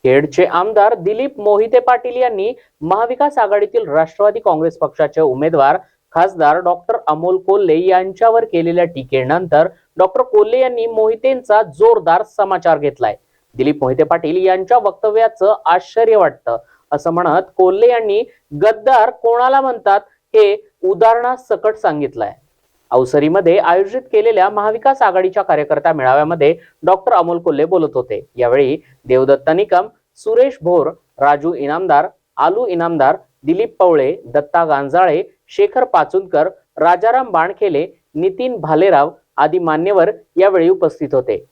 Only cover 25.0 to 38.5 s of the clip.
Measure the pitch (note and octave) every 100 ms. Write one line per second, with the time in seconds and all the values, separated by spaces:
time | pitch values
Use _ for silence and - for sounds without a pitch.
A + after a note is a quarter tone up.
25 | A3 F#3 F#3 G3+ F#3+ D3+ D3 D3+ E3 D#3
26 | B2+ C#3 D3+ E3+ D3+ E3 - _ - F#3+
27 | A#3+ G#3+ E3+ E3+ E3+ C#3+ D#3+ F3+ D3+ B2+
28 | B2 G#2 - - A#2+ C3 C3+ D3+ _ _
29 | - B2+ C3 C#3 D#3+ E3+ G#3 F3+ G#3 _
30 | _ _ G#3+ A3+ C4+ - D#3+ F3 C#3+ -
31 | _ - C#3+ D3 D#3+ D3+ C#3 D#3 F#3 D3
32 | F3 _ _ - D3 G4+ B4 F3 E3+ E3
33 | C3+ - _ _ C#3 F3 - _ F3+ D#3
34 | C3 F3+ A#2 D3 D3 F3 E3 C#3 C#3 D#3+
35 | F#3 D#3 G#3 _ _ - G3+ B3+ B3 E3+
36 | D3+ F#3+ F#3 - E3+ - _ - D#3+ F3+
37 | A3 B3 B3 F3 E3+ G3 G#3 D3 E3+ _
38 | _ D3+ F#3 F#3+ B3+